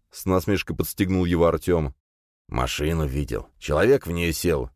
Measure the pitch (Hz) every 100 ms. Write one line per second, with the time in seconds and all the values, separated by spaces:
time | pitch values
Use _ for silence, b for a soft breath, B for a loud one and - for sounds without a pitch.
0 | _ - - 92 98 95 - - - -
1 | 92 92 90 85 82 78 - 85 73 -
2 | _ _ _ _ - 58 64 - 76 82
3 | 76 67 71 - - _ - 73 107 135
4 | 82 85 85 78 90 76 62